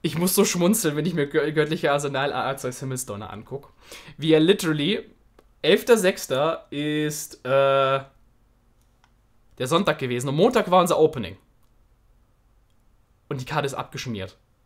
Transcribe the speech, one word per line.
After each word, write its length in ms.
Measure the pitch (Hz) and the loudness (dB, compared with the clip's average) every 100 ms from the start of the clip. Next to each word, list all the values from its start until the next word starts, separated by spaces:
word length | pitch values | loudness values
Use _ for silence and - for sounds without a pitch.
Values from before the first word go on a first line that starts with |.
Ich 160 | 165 160 | -4 -2
muss 180 | 180 | -2
so 100 | - | 2
schmunzeln, 520 | 196 175 175 220 160 147 | 2 2 2 2 0 -2
wenn 100 | 156 | -2
ich 80 | |
mir 140 | 170 143 | -2 0
gö-, 240 | 156 147 | 0 0
göttliche 400 | 156 151 151 151 | 0 -2 0 0
Arsenal 400 | 143 147 135 139 | 0 -2 -4 -4
A 160 | 131 123 | -2 -4
A 80 | 135 | -4
Zeus 240 | - 123 | -8 -8
Himmelsdonner 500 | 135 127 - 101 107 | -8 -8 -8 -10 -12
anguck. 420 | 101 - 135 - _ - - - - | -14 -14 -14 -16 _ -20 -20 -20 -8
Wie 160 | 156 | 2
er 80 | 156 | 4
literally, 640 | 160 202 170 151 147 220 - _ _ _ _ _ | 6 4 2 0 0 -2 -6 _ _ _ _ _
elfter 380 | 147 208 254 226 | 2 2 4 4
sechster 680 | 185 - - 131 151 165 - | 4 0 -4 0 0 -2 -8
ist, 760 | 143 147 151 151 151 - - | -6 -4 -2 -2 -4 -12 -12
äh, 560 | 123 135 139 135 135 135 135 _ _ _ _ _ _ _ _ _ _ _ _ _ _ _ | 0 2 4 4 2 0 -4 _ _ _ _ _ _ _ _ _ _ _ _ _ _ _
der 80 | 123 | -2
Sonntag 320 | 165 175 147 | 0 2 -2
gewesen 300 | 131 123 135 | -2 -4 -2
und 80 | 139 | 2
Montag 340 | 220 247 190 | 4 2 4
war 100 | 180 | 4
unser 180 | 170 160 | 4 4
Opening. 380 | 156 147 95 92 _ _ _ _ _ _ _ _ _ _ _ _ _ _ _ _ _ _ _ | 2 2 -10 -12 _ _ _ _ _ _ _ _ _ _ _ _ _ _ _ _ _ _ _
Und 120 | 135 | -10
die 20 | |
Karte 220 | 127 151 139 | -4 -4 -4
ist 80 | |
abgeschmiert. 640 | 131 131 - 131 107 95 - _ _ | -6 -10 -10 -8 -8 -10 -14 _ _